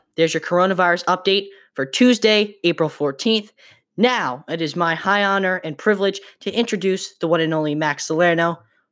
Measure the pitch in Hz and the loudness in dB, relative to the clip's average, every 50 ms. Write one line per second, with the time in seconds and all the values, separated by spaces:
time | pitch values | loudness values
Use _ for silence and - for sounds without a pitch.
0 | _ _ - - 165 160 156 151 - - 175 175 180 190 190 175 185 175 175 175 | _ _ -2 0 0 0 0 -2 -4 0 0 2 2 2 2 2 2 2 2 0
1 | - - 185 180 185 196 190 202 202 - - - _ _ - - 135 135 - - | 0 -2 -2 0 2 0 0 0 -2 -6 -16 -20 _ _ -8 -8 -8 -6 0 4
2 | 247 247 247 214 - 214 214 208 208 208 208 _ - 175 165 - 165 151 - - | 4 4 4 4 2 2 2 2 0 -2 -4 _ -2 -2 0 0 -2 -4 -2 -2
3 | 147 143 139 - - 226 220 214 208 - _ _ _ - - _ _ _ - - | -4 -4 -4 -2 -2 -2 0 -2 -2 -6 _ _ _ -20 -20 _ _ _ -4 0
4 | 214 - - 233 175 135 123 139 - - 156 165 165 147 131 175 175 165 165 156 | 2 2 2 2 -2 -4 -6 -8 -8 -8 -6 -4 -4 -4 -2 -2 -2 -2 -2 -2
5 | - 185 202 202 202 196 196 196 196 185 185 180 - 165 147 - - 220 208 190 | -2 0 0 2 2 2 0 0 0 -2 -2 -4 -6 -8 -10 -4 0 0 0 2
6 | 196 196 196 - - - - _ - 196 180 220 233 - 220 185 175 190 185 185 | 0 -2 -2 -4 -12 -20 -20 _ -10 -6 -2 -2 -2 -2 -2 -2 0 -2 -2 -2
7 | - - - - - 165 170 165 160 160 165 156 156 151 147 151 156 151 143 139 | -4 -10 -10 -6 0 0 2 2 2 0 0 0 -2 -2 -2 -2 -2 -2 -2 -4
8 | - - 160 160 175 175 165 165 170 170 170 - _ _ _ _ _ _ | -4 -4 0 2 2 2 4 2 2 0 0 -4 _ _ _ _ _ _